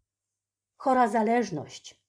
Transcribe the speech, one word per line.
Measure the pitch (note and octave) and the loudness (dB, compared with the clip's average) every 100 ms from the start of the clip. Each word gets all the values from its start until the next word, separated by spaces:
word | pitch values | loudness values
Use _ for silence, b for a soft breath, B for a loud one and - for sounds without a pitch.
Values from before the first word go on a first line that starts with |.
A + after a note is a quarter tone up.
| _ _ _ _ _ _ _ - | _ _ _ _ _ _ _ -6
chora | C#4 B3+ A#3+ | 0 2 2
zależność, | A#3 A3 A#3+ G#3+ D#3+ A#2 - - - | 2 2 0 0 -6 -10 -16 -20 -20